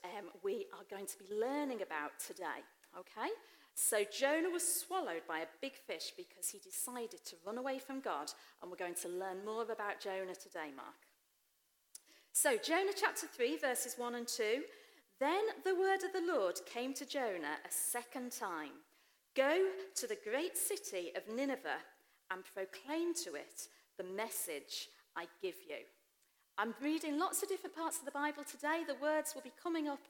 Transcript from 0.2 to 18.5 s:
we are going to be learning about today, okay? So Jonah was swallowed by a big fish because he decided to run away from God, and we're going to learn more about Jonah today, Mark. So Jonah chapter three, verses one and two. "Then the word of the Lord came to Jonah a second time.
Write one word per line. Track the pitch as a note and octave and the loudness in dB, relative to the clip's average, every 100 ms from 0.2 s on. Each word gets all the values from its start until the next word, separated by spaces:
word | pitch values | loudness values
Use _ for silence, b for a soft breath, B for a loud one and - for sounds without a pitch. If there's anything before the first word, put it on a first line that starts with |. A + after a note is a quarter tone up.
| E3+ F#3 | -10 -4
we | G3 A#3 G3 | -2 -2 -4
are | G3+ G3+ | -10 -10
going | G3 G3 | -8 -8
to | - | -8
be | F#3+ G#3 | -4 0
learning | A#3 C#4+ C#4+ A#3 | 2 2 0 -2
about | F#3+ D#3 D3 - | -2 -2 -2 -4
today, | - F#3 E3 C3+ - _ - F3 | -8 -4 -4 -4 -6 _ -18 -16
okay? | F#3 - C#4 A4+ B B B - | -12 -4 -2 -4 B B B 0
So | - A3 | 4 4
Jonah | G#3 - C4+ D#4 F4+ | 2 4 4 4 4
was | F4 E4+ - | 2 2 0
swallowed | - F#4 C4 E3 D#3+ | 0 0 0 -2 -2
by | D#3+ | -2
a | E3 - | -4 -4
big | C4+ - | -8 -6
fish | - E3 - - | -6 -6 -6 -8
because | F3 - F3 | -14 -6 -6
he | G3+ | -6
decided | F#3+ - - B3 A3+ F3 - | -8 -6 -4 -4 -6 -8 -12
to | E3+ F3 | -10 -6
run | A#3 | -2
away | C4+ C4+ | 0 -2
from | C4+ C4+ | -4 -4
God, | C4+ D3+ D3+ B B B | 0 0 -2 B B B
and | F3 | -12
we're | F3+ | -4
going | F3+ E3+ | -4 -2
to | F3 | -2
learn | F3+ F#3+ F#3 G#3 | -2 -2 -4 -4
more | A3 A3+ | -2 -2
about | A3+ G#3 - | -2 -2 -2
Jonah | G3+ F#3+ F#3+ | -2 -2 -4
today, | F3 G3 F3 D3+ C3+ | -6 -10 -6 -6 -8
Mark. | - - - _ _ _ _ _ _ _ _ - B B B | -12 -14 -20 _ _ _ _ _ _ _ _ -20 B B B
So | - D4 A3+ | 4 6 4
Jonah | - E4 G4 G4 | 4 4 4 4
chapter | F#4+ E4+ E4 | 2 2 -4
three, | - B3 D#4 | 0 2 2
verses | C#4 B3 B3 B3 | 2 0 -2 -2
one | A#3+ A#3+ | -2 -2
and | A#3 | -2
two. | - G#3+ B3+ - B B B _ _ | 0 2 2 -2 B B B _ _
"Then | C#4 F#4 A4 - | 2 4 2 2
the | F#4 F4+ | 2 6
word | F#4+ F#4+ | 6 6
of | F#4 | 4
the | F#4 | 2
Lord | E4+ D4+ F#3 F3 - | 4 4 4 2 -4
came | A#3 B3+ C4+ | -2 -2 -2
to | C#4 | -2
Jonah | C#4+ A#3+ F3+ D3 D3+ | 0 0 0 -2 -2
a | - | -2
second | - - A#3+ A#3 C#4 B3 | 0 2 0 -2 -4 -4
time. | - G#3 | -2 -2